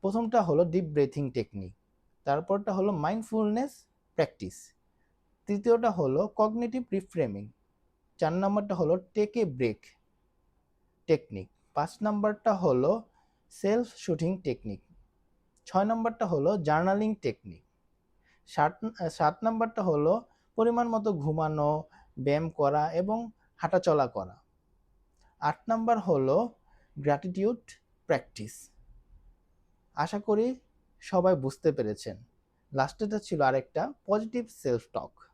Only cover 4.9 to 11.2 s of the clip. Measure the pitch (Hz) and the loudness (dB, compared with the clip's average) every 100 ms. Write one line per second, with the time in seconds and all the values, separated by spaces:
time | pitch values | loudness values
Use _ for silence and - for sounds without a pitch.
4.9 | _ _ _ _ _ - 202 208 233 233 | _ _ _ _ _ -6 -4 4 4 4
5.9 | 180 139 135 208 - 214 220 240 254 247 | 2 0 2 0 0 0 0 -4 -6 -4
6.9 | 190 185 170 131 98 107 _ _ _ _ | -6 -4 -2 -2 -4 -12 _ _ _ _
7.9 | _ _ _ 160 170 196 208 202 180 156 | _ _ _ -2 0 0 0 -2 -2 2
8.9 | 180 - - 208 233 202 127 123 104 - | 0 -2 -2 -2 0 -2 0 -2 -2 -12
9.9 | _ _ _ _ _ _ _ _ _ _ | _ _ _ _ _ _ _ _ _ _
10.9 | _ - 156 | _ 0 0